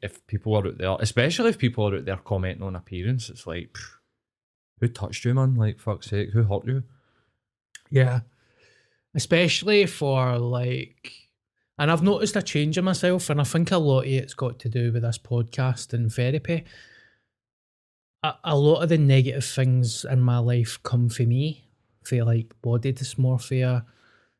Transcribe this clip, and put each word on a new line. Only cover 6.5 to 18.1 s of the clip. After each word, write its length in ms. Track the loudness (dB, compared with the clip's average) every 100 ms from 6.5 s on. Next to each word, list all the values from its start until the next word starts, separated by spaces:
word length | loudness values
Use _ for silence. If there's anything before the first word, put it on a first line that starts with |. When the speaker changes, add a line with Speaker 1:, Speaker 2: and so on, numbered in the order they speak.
| 0 -2
Speaker 1:
you? 160 | -4 -6 _ _ _ _ _ _ _ _ -20 _
Speaker 2:
Yeah. 320 | 2 4 2 -4 _ _ _ _ _ _ _ _
Especially 720 | -6 2 2 4 0 2 4 4
for, 500 | 0 0 0 0 0
like, 800 | -2 -2 -2 -4 -8 _ -20 -20 _ _ _ _ _ -2
and 120 | 0
I've 120 | 2
noticed 340 | 2 2 0 -2
a 60 |
change 340 | -2 0 0 0
in 80 |
myself, 460 | 0 0 0 0 0
and 100 | 0
I 40 |
think 260 | 0 0 2
a 80 | 2
lot 220 | 4 2
of 120 | 2
it's 220 | -2 -4
got 240 | -6 -8 -6
to 100 | -6
do 240 | -2 0
with 100 | 0
this 140 | -2 -4
podcast 800 | -4 -2 -2 -2 -2 -2 -4
and 180 | -2 -2
therapy. 520 | 0 -2 -2 -2 -6 -6 -18 -20 -20 _ _ _ _ _ _ _ _ _ _ _